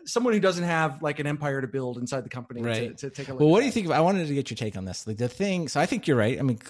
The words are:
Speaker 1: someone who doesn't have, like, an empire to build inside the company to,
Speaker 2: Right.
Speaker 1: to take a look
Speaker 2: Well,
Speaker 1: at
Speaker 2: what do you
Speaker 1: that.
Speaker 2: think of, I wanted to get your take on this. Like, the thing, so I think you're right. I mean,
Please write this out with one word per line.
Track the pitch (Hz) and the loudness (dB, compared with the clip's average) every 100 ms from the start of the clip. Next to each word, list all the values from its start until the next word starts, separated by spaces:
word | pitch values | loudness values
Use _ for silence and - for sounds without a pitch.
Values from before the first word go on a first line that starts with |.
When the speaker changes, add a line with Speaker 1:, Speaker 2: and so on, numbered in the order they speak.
| 320 | -4
Speaker 1:
someone | 240 240 | 0 2
who | 214 | 4
doesn't | 190 175 | 2 2
have, | 175 165 156 143 | 0 2 0 0
like, | 156 147 | -4 -2
an | 147 | -4
empire | 143 147 135 | -2 -2 -2
to | 127 | -4
build | 135 127 120 | -4 -6 -6
inside | 123 135 110 | -6 -6 -6
the | |
company | 123 120 120 | -12 -12 -6
to, | 117 | -2
Speaker 2:
Right. | 110 117 - | -2 -4 -6
Speaker 1:
to | 135 | -12
take | 139 135 | -10 -8
a | |
look | 131 | 4
Speaker 2:
Well, | 151 | 6
Speaker 1:
at | |
Speaker 2:
what | 190 | 6
do | 277 | 4
you | |
Speaker 1:
that. | 233 | 0
Speaker 2:
think | 175 | 0
of, | |
I | 139 | 4
wanted | 170 196 156 | 4 2 0
to | |
get | 143 131 | -2 -2
your | 110 | -4
take | 110 95 | -6 -6
on | 95 | -8
this. | - - | -8 -8
Like, | 107 | -4
the | 123 | -4
thing, | - 202 180 156 | -2 -2 -2 -2
so | 143 | 0
I | 175 | 0
think | 247 - | 0 2
you're | 123 | 4
right. | 107 131 | 4 2
I | |
mean, | 139 113 | 0 0